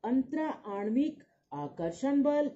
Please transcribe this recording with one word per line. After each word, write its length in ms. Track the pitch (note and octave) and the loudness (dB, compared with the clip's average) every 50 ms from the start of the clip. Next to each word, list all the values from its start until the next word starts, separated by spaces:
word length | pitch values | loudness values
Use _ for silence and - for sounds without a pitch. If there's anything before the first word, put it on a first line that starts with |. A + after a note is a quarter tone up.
| - | 0
अंतरा 440 | A3 B3 C4 C4 - D4+ D#4 D#4 | 2 2 2 2 0 -2 -2 -2
आणविक 760 | D#4 - - - G#3+ G3+ G3 G3+ G#3+ A3+ B3+ D4 D4 - - - _ _ _ _ _ C#3+ | -2 -4 -6 -8 -8 -6 -4 -2 0 2 2 2 2 -2 -8 -20 _ _ _ _ _ -10
आकर्षण 680 | C#3+ D3 C#3+ - - E3 E3 E3+ - B3+ C4+ C#4+ C#4+ C4 | -8 -8 -8 -6 -4 -4 -4 -4 -2 0 2 4 4 4
बल, 240 | D4 D4 D4 D4 C#4+ - | 4 4 4 2 0 -2